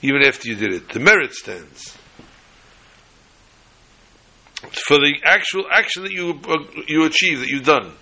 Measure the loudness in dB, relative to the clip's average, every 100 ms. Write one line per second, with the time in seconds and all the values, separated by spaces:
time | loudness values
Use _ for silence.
0 | 0 4 4 2 -8 -4 -4 -4 -6 0
1 | 4 4 2 -8 -12 -14 -16 -20 -20 -20
2 | -20 -20 -20 _ _ _ _ _ _ _
3 | _ _ _ _ _ _ _ _ _ _
4 | _ _ _ _ _ -18 -14 -10 2 4
5 | 4 2 2 2 2 -6 0 0 0 -6
6 | -8 -6 -6 -6 -4 -4 -4 -14 -4 0
7 | 2 2 0 -2 -4 -2 2 2 2 -18